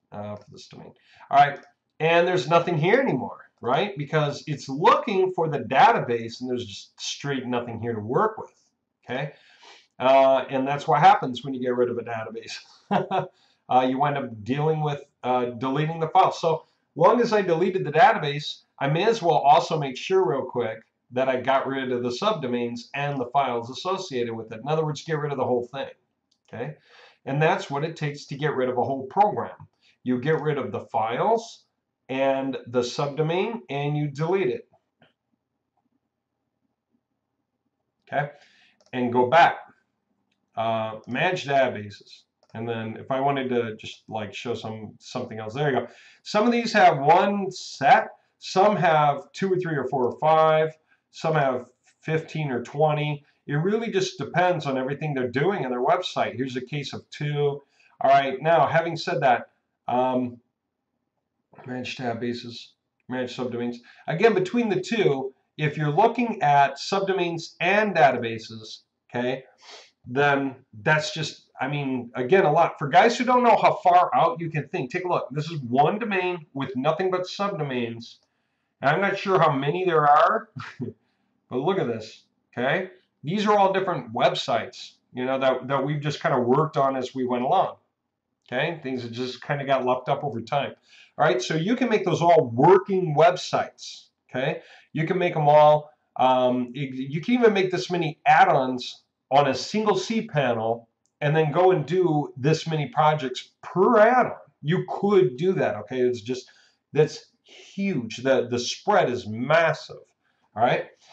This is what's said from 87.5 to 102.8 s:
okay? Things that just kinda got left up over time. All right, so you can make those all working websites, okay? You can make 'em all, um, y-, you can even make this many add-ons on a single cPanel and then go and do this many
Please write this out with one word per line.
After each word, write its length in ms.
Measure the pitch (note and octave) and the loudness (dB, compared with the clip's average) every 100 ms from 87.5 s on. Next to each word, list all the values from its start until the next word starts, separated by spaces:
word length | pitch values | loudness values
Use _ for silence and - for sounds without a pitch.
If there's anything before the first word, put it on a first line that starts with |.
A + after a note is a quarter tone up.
| F#3 C#3 - _ _ _ _ _ _ - | 2 0 -4 _ _ _ _ _ _ -8
okay? 320 | B2 D#3 D#3+ | -4 -4 -4
Things 220 | C3 B2+ | -8 -8
that 80 | A#2 | -8
just 320 | A#2 B2+ B2 | -8 -8 -8
kinda 220 | - C#3+ C3+ | -8 -6 0
got 200 | C3+ B2 | 0 0
left 220 | B2+ - | -2 -2
up 160 | C#3 | -4
over 160 | C#3+ A2 | -4 -8
time. 360 | A2 C#3+ B2 - _ - - - | -6 -4 -4 -8 _ -20 -12 0
All 80 | D#3 | 0
right, 160 | - | 0
so 140 | - D#3+ | -2 -2
you 200 | E3 B3 | 0 0
can 140 | B3 | 0
make 160 | G#3+ F#3 | 0 0
those 160 | D3 | 2
all 280 | E3+ E3 C3+ | 4 4 4
working 600 | A#2 D#3 G3 G3 F#3+ F3 D3 | 4 6 6 4 -2 0 4
websites, 880 | E3 F3+ - C3+ - - - - - _ _ | 4 4 -2 -4 -4 -8 -20 -20 -20 _ _
okay? 320 | B2+ C#3 E3 - - _ | -4 -4 -4 -10 -20 _
You 120 | D3 D#3+ | -4 -2
can 120 | F3+ | 0
make 180 | F3 C3 | 0 0
'em 140 | D3 | 4
all, 420 | D3+ D3+ D3+ D3+ _ _ - | 8 8 6 2 _ _ 0
um, 560 | B2+ B2+ B2+ B2+ B2 | 2 4 2 0 -4
y-, 160 | B2+ C#3 | -6 -8
you 260 | C3 C3+ D3 | -8 -8 -6
can 140 | - | -2
even 200 | B3 A#3 | 4 4
make 180 | G3 F#3 | 4 2
this 200 | F3 - | -2 -2
many 260 | F3 D#3 - - | -2 -4 -2 4
add-ons 800 | D#3 F#3 D3+ C3 B2+ - - _ _ - | 6 6 4 0 -4 -8 -16 _ _ 0
on 180 | C3+ C#3+ | 2 2
a 60 | |
single 420 | B2+ - G#3 G#3+ F#3+ | 0 -4 -2 0 0
cPanel 920 | - A3+ - D3+ C3 A2+ A2+ A#2 - _ _ - | -2 -4 -2 -2 0 0 -2 -4 -8 _ _ -6
and 160 | D3 D#3 | 0 2
then 160 | D#3 | 2
go 200 | D#3 F#3 | 4 4
and 140 | F3+ C#3+ | 4 2
do 480 | F3+ F3 D3+ C#3+ - | 0 2 2 -2 -2
this 280 | C3 D#3 - | 0 0 0
many 220 | D#3 | -4